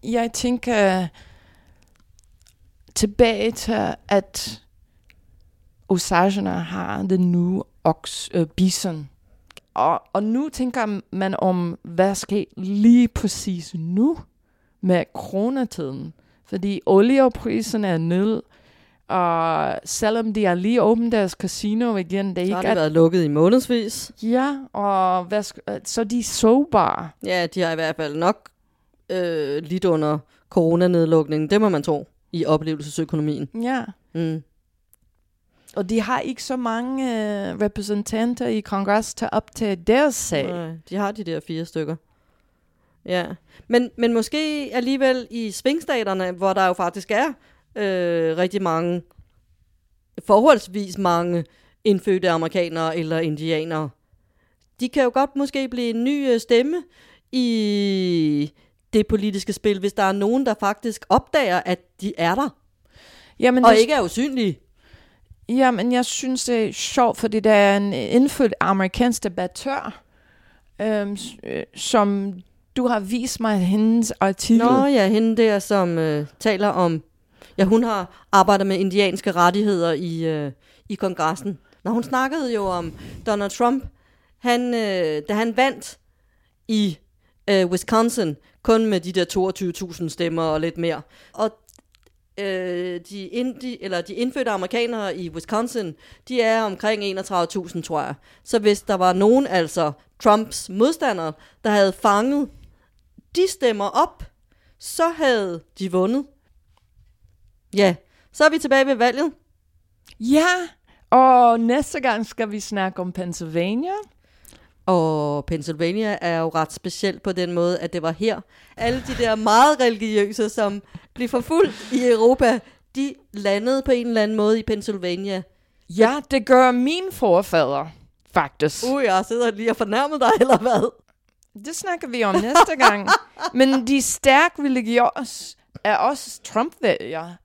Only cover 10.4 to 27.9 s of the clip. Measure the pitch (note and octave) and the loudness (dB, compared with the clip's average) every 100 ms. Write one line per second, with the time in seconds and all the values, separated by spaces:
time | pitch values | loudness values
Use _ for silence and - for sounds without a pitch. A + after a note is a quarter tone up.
10.4 | D4+ - B3+ B3 G#3+ G3+ - F#3 F#3+ F#3+ | -4 -4 -4 -2 -4 -6 -8 -4 -4 0
11.4 | F#3 F3+ F3 E3 - E3+ F#3+ G3 - G#3 | 0 0 -2 -6 -12 0 2 0 -4 -4
12.4 | - - F#3 G3+ G#3+ A#3+ A#3+ - G#3 - | -4 -8 -6 2 6 6 4 0 -4 -4
13.4 | - F3+ D#3 E3+ E3 F3+ B3+ E4 - _ | -6 -6 -6 -8 -4 0 0 0 -8 _
14.4 | _ _ _ _ F#3 F3+ - - - F#3+ | _ _ _ _ 0 0 0 -10 -8 -4
15.4 | A3 C4+ B3 - C#3+ C3+ D#3 - _ _ | -2 -2 -4 -6 -8 -8 -12 -16 _ _
16.4 | _ G3+ F#3+ G3+ - F#3+ A3+ C4+ C4 A#3+ | _ -6 -4 -4 2 4 6 6 4 2
17.4 | A#3 A3 A3 A3+ G3+ E3 E3 F3 G#3 A3 | -4 -4 -4 -4 0 0 0 0 0 -2
18.4 | - _ _ _ _ _ _ F#3 F3 E3 | -6 _ _ _ _ _ _ -2 0 0
19.4 | E3 D#3+ D3 - - - G#3+ A3 A3 G#3+ | 0 0 -2 -4 -8 -4 0 0 -2 0
20.4 | G3+ F3 F#3+ A#3+ G#3 A#3 A#3 A3 G3 - | 0 0 2 2 4 2 2 0 0 -2
21.4 | F#3+ - G#3 G#3+ A#3+ G#3 E3+ F#3+ G3 F3+ | -8 -4 -4 -2 0 -2 -4 -4 -4 -2
22.4 | F3+ F#3+ F#3 F3+ D#3 D#3 E3 F3+ D#3+ D3 | -2 -2 0 0 2 4 4 4 2 4
23.4 | E3+ B3 B3+ A#3+ A3 - - - A3 B3 | 4 4 2 -2 -2 -8 -14 -8 -2 0
24.4 | C4+ C#4 C4 - G3+ G3 F#3 F3+ F3+ G#3 | 0 -4 -8 -4 -2 0 2 0 -2 -4
25.4 | G3+ - - G3+ - - A3 A#3+ A3 - | -4 -12 -10 -10 -6 -4 -2 -2 -4 2
26.4 | A3+ B3 C#4+ G#3+ E3 - D#3+ - G3 F3+ | 4 6 4 4 2 0 -6 -10 -4 -2
27.4 | E3+ F#3 E3+ D#3+ D#3+ | -2 -2 -2 0 -4